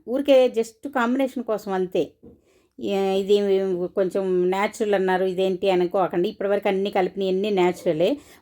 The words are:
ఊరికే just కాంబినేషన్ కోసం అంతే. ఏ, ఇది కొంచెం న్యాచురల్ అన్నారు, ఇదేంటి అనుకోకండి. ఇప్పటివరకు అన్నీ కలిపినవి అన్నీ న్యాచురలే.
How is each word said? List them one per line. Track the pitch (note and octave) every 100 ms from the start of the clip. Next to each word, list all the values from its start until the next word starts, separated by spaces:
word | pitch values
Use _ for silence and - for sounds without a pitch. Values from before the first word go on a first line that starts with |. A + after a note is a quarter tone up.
| -
ఊరికే | C4 C#4+ C4 B3+
just | G#3+ A3+ - C#4+
కాంబినేషన్ | C4+ A#3 C4 C4+ C4
కోసం | A3+ G#3 G3+
అంతే. | F#3+ F#3 F#3 D3 _ - - _ _ _ -
ఏ, | A3 G3 G3 G3
ఇది | G3 G3+ G3+ F#3+ F#3+ F3 F3+
కొంచెం | - F#3 G3 F#3+ F3+ F3+
న్యాచురల్ | F#3+ G#3 - G#3 G3
అన్నారు, | F#3+ F#3
ఇదేంటి | F#3+ F3+ F#3 F3+ G3
అనుకోకండి. | F3+ F3 G3+ F3 F3+ G3
ఇప్పటివరకు | - G3 G3+ G#3
అన్నీ | F#3+ G3+
కలిపినవి | G3+ F#3 G3 F#3+
అన్నీ | F#3 G#3
న్యాచురలే. | G3 F3+ F3 F3+ D#3 F#3 C#4+ - -